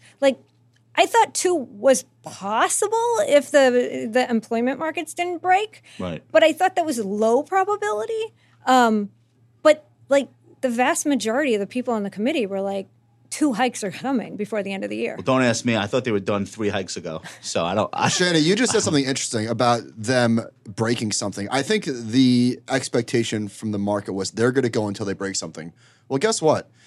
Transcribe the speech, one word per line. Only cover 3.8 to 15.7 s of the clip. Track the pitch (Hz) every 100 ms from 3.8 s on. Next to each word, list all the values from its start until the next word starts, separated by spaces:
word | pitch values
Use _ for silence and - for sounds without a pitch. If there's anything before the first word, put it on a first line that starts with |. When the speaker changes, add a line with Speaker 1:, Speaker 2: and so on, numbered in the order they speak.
| 247 - 254
Speaker 1:
the | 233 247
employment | 226 220 226 247 277
markets | 320 320 320
didn't | - 349 349
break. | 359 370 427 - - -
Speaker 2:
Right. | 185 156 -
Speaker 1:
But | -
I | 311
thought | 311 370 370
that | 320
was | 240
low | 196 208 220 240
probability. | 294 381 381 415 415 415 453 453 440 - _ _
Um, | - 254 240 214 202 _ _ _ _ _
but, | 311 302 - _ -
like, | 277 254 _ _ -
the | 262
vast | 233 254 339
majority | 302 269 208 233 302
of | 214
the | 202
people | 254 254
on | 226
the | 202
committee | 196 220 311 196
were | 196
like, | 196 196 190 _ _ _ _
"Two | - 302
hikes | 226 254 233
are | 202
coming | - 160 214 185 196
before | 208 220
the | 196
end | 196
of | 202
the | 214
year." | - -
Speaker 2:
Well, |
don't | - 131
ask | 127 117
me. | 120